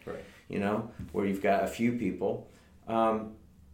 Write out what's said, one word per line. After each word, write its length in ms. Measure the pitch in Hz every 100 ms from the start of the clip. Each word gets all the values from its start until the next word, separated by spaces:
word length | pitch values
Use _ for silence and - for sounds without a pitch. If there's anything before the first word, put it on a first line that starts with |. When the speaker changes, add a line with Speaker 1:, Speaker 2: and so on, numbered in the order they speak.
| 117
Speaker 1:
Right. 180 | - - - -
Speaker 2:
you 120 | 92
know, 320 | 101 110 117 - -
where 140 | 98 98
you've 160 | 98
got 220 | 98 98 95
a 20 |
few 260 | - 120 117
people. 520 | 95 - 104 120 - - - - -
Um, 460 | 113 113 107 107 - - - -